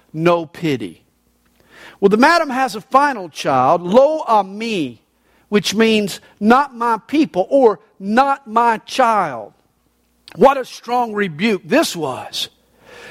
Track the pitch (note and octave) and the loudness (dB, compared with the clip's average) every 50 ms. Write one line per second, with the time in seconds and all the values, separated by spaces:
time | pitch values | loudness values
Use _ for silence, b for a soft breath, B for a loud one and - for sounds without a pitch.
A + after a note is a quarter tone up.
0 | b b b D#3 E3 F3 E3+ E3+ E3 D3 - - E3 D#3 C3+ A2+ G#2+ F2 D#2 _ | b b b -2 0 2 2 0 -2 -6 -10 -6 -4 -4 -2 -4 -6 -8 -14 _
1 | _ _ _ _ _ _ _ _ _ _ _ B B B B B B B B B | _ _ _ _ _ _ _ _ _ _ _ B B B B B B B B B
2 | F#3+ G3 G#3 A3 C4+ D#4+ E4+ E4+ D#4+ C#4+ B3 C4 C4+ A#3 F#3+ A3 - _ - C4+ | 0 2 2 4 4 4 4 2 0 -2 -4 -4 -4 -4 -6 -10 -6 _ 0 2
3 | C#4+ C#4+ B3+ G#3 F3+ D#3 - - - D#3+ C3+ B2+ B2+ C#3+ E3+ F3 F3 F3 G3+ B3+ | 2 0 -2 -4 -10 -14 -12 -6 -2 0 2 2 4 2 2 0 0 2 4 4
4 | C#4 D4+ D#4 D#4 - A#3 A3 G#3 F#3+ F#3+ G3 G#3 A3+ A#3 G#3+ F3+ C#3+ B2 A2+ - | 4 4 2 -2 -2 0 0 0 0 -2 -6 -10 -8 -6 -4 -4 -6 -6 -10 -14
5 | _ _ _ _ _ _ _ _ _ - G#3+ G3+ - - F#3+ A3 A3+ A3 A3 G#3+ | _ _ _ _ _ _ _ _ _ -4 -2 -2 -2 -2 -2 0 2 2 2 0
6 | G#3 F#3 - - b b b b G#3 G#3+ A#3+ C4+ D4 C#4 B3 A3+ A#3 A#3 A3+ G3+ | -2 -4 -8 -12 b b b b 2 4 4 4 2 0 -4 -4 -4 -2 -2 -4
7 | - - C4+ D#4 C#4 - - F3+ F#3+ - C4+ C#4 B3+ G#3+ F#3+ - _ _ _ - | -4 -2 0 0 0 0 -2 -4 -2 0 2 4 4 4 2 0 _ _ _ -12
8 | F#3+ G3+ A3 B3 C#4 C#4 C#4 C#4 - A3 G#3+ A3+ A#3+ A#3 A3 G#3 - - - C4 | -8 -2 0 2 2 2 0 -4 -6 -4 0 0 2 2 0 -2 -6 -6 -2 0
9 | B3+ A3+ A3 G3+ F3 D3 B2+ A2+ G2+ - _ _ _ _ _ _ _ _ _ _ | 0 2 2 0 -2 -4 -6 -10 -12 -14 _ _ _ _ _ _ _ _ _ _
10 | _ _ _ _ _ - - E3 G#3 C#4 C#4 C4+ A#3+ - - - - A#3 B3 B3 | _ _ _ _ _ -10 0 4 4 4 4 2 -4 -10 -14 -16 -10 -6 -4 -4
11 | A#3+ A3+ G#3 G#3 G3+ F3+ D3 C#3+ G#3 A#3 G#3 F3 - D3+ G#3+ D#4 - - - E3+ | -4 -4 -4 -4 -4 -4 -4 -2 -2 -2 -2 -2 -2 0 0 0 0 0 -4 -8
12 | D3+ C3 A#2+ G#2+ - - - - - - _ _ _ _ B B B B B B | -8 -8 -8 -10 -12 -12 -10 -10 -10 -12 _ _ _ _ B B B B B B
13 | B B | B B